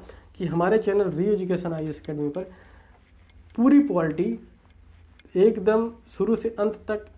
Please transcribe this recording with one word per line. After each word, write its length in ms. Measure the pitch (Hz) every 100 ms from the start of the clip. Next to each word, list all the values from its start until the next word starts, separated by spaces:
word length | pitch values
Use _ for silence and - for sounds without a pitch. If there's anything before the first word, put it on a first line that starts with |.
| - - - -
कि 100 | 170
हमारे 320 | 165 180 220
चैनल 320 | 208 202 190
रीएजुकेशन 640 | 151 202 202 185 175 180
आईएएस 240 | 160 156 147
एकेडमी 320 | - 151 147
पर 120 | 160 185 - - - - - _ - - - - -
पूरी 240 | 139 147
पॉलिटी 600 | 285 175 160 156 214 233 - _ _ - - - - - - 180
एकदम 560 | 214 214 196 220 233 - - -
शुरू 180 | 196 220
से 200 | 226 -
अंत 140 | 208 214 -
तक 180 | 208 -